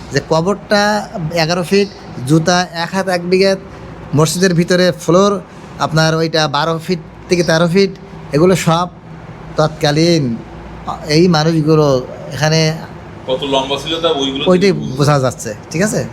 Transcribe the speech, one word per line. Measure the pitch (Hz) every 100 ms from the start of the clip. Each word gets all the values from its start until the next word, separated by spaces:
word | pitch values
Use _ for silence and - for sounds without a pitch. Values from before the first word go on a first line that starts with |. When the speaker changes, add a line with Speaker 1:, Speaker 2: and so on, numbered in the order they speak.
| -
Speaker 1:
যে | 135 -
কবরটা | 160 175 202 - 208 208 208 202 208 156
এগারো | 170 160 180
ফিট, | 165 196 202 - - - 127
জুতা | 160 165 180 175
এক | 165 170
হাত | 190 185
এক | 180 175
বিঘা, | 185 196 190 - - - - - 143
মসজিদের | 156 175 190
ভিতরে | 165 175 180 180
ফ্লোর | 165 - 175 202 196 165 - - -
আপনার | 143 160 160
ওইটা | 160 165 160 156
বারো | 143 160 165 165
ফিট | 175 - - -
থেকে | 175
তেরো | 170 160 170
ফিট, | 190 196 - - - -
এগুলো | 143 180 175
সব | 170 165 180 - - - - - - -
তৎকালীন | 151 - 151 147 170 165 127 113 - - - - - - -
এই | 151 180
মানুষগুলো | 156 156 165 151 156 147 127 127 - -
এখানে | - 156 160 156 160 - - - - -
Speaker 2:
কত | 131
লম্বা | 139 135 135 139
ছিল | 160 165
তা | 165
ওইগুলো | 143 139 135 170
Speaker 1:
ওইটাই | 180 196
Speaker 2:
থেকে | 156 107 135
Speaker 1:
বোঝা | 143 143
যাচ্ছে, | 127 - 117 104 -
ঠিক | 156
আছে? | 214 208 113